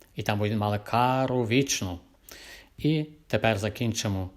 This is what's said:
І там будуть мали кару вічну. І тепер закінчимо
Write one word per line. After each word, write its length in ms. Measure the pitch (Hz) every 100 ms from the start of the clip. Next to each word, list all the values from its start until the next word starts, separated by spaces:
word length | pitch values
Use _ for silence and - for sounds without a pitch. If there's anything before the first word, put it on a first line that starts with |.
| - -
І 60 |
там 160 | 113 104
будуть 180 | 104 110
мали 220 | 104 104
кару 680 | - 113 123 131 131 127 117
вічну. 520 | 123 135 - 95 90 - _ - - - - - -
І 280 | 147 156 151 - _
тепер 320 | 113 113 101
закінчимо 720 | 107 - 120 104 110 95 92